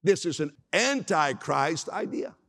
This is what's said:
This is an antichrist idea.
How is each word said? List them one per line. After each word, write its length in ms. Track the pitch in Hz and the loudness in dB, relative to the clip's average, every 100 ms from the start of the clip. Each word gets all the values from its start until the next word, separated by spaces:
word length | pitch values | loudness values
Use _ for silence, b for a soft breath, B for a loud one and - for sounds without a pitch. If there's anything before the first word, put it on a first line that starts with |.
This 220 | 165 190 175 | 2 2 0
is 140 | 147 | -2
an 120 | 151 - _ | -4 -6 _
antichrist 1160 | 185 247 277 - 175 143 123 - 139 139 165 - | 2 2 0 0 2 2 0 -2 0 2 -2 -6
idea. 440 | - - - - - | -6 -6 -6 -8 -12